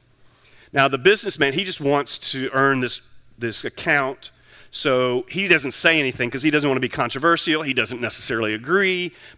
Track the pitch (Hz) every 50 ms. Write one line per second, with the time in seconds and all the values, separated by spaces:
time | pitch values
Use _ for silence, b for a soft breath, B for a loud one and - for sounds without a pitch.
0 | _ _ _ _ b b b b b b b b b b b 139 135 139 131 127
1 | 123 185 208 208 - 202 - - - - 135 175 196 185 175 - 151 139 143 143
2 | 139 - - - - - - 135 131 127 - 135 139 139 135 131 127 117 - -
3 | - - - - - - - - 117 113 104 - - - - - - 170 156 143
4 | 135 131 135 - - - _ b b b b b b b b - - 147 131 127
5 | 127 123 123 127 123 - - 175 196 185 170 156 143 139 - - - 170 160 156
6 | 143 131 123 - 123 120 139 135 127 156 147 151 139 147 131 127 127 117 - -
7 | 127 120 - 135 151 170 170 160 - 160 156 156 156 139 131 123 113 104 127 120
8 | 120 113 - - - - 127 113 113 107 107 110 120 139 175 202 196 185 185 180
9 | 180 165 B B B B B